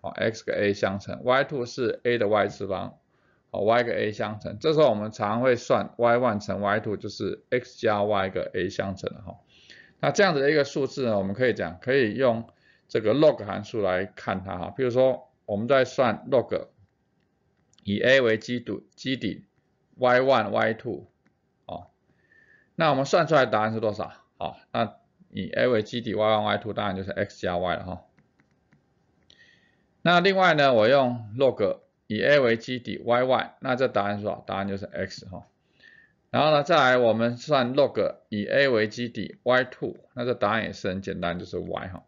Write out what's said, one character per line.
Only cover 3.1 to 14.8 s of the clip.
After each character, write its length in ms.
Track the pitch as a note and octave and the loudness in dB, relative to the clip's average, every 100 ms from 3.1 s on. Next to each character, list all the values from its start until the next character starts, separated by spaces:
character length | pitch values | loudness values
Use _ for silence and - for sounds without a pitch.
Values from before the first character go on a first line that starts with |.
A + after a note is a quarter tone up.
| _ _ _ _ | _ _ _ _
哦， 120 | - | -2
y 200 | G#2 A#2 | 2 2
跟 140 | A#2 - | 2 -2
A 160 | G#2+ | -4
相 260 | G#2+ G#2+ G#2+ | -4 -8 -8
乘， 200 | - G#2+ | -10 -4
这 120 | D#3 | 0
时 60 | D#3 | 4
候 120 | D3 | 4
我 40 | |
们 160 | A2 G#2+ | 2 -4
常 300 | G#2+ G#2 A2+ | -4 -2 2
会 160 | C3 A#2+ | 2 2
算 360 | - B2 - - | 2 0 -2 0
Y 220 | A#2+ A#2+ | 2 4
one 200 | B2+ G#2 | 2 -2
乘 220 | - F#2+ | -4 -2
Y 180 | G2+ G#2 | 0 -2
two 180 | A2 G2 | -2 -6
就 120 | G#2+ | -8
是 340 | - G#2 - - | -8 -6 -6 -4
x 300 | B2 - - | -4 -4 -2
加 240 | A2+ G#2 | 0 2
y 240 | G#2 G2+ F#2+ | 2 0 0
跟 160 | F#2 - | -4 -6
A 140 | G2 F2+ | -4 -4
相 240 | - G2 | -4 -6
乘 180 | F#2+ - | -6 -8
的 100 | - | -10
哈。 180 | F#2 - _ _ _ - - - | -18 -18 _ _ _ -20 -20 -4
那 120 | C3+ | -2
这 120 | C#3 | 4
样 120 | G3 | 4
子 60 | D3 | 4
的 100 | C#3 | 2
一 40 | |
个 80 | D#3 | 2
数 240 | C#3 D#3+ C3+ | 0 -2 -4
字 200 | - B2 | -2 -2
呢， 100 | G2+ | 0
我 60 | |
们 120 | G2 | -2
可 120 | G2 B2+ | 0 0
以 80 | |
讲， 240 | G#2+ E2+ F2 | 0 -4 -6
可 140 | B2+ | 0
以 180 | C#3 A2 | 2 2
用 340 | G#2 C3 A2+ A2+ _ _ _ _ | 2 0 0 -6 _ _ _ _
这 140 | - | -2
个 140 | G#2+ | 2
log 280 | C3 D#3 C3 G#2 | 6 6 4 -4
函 180 | G2 | -8
数 160 | G#2+ A2+ | -6 -2
来 240 | F#2+ F2+ | 0 0
看 400 | G2 - - F#2+ | -2 -8 -4 -4
它 140 | F#2+ F2+ | -4 -8
哈。 160 | E2+ | -8
比 60 | - | -4